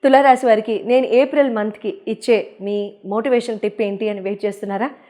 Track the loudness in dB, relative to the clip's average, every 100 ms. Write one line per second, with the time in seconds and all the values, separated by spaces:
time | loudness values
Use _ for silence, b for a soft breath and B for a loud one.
0 | 4 4 6 4 4 2 2 -4 0 0
1 | 4 2 2 2 0 0 -6 -6 -8 -8
2 | -8 -8 0 0 0 -10 -6 -6 -6 -10
3 | -6 -4 0 0 -2 -6 -6 -4 -4 -2
4 | -6 -4 -6 -6 -6 -6 -6 -4 -4 -6
5 | b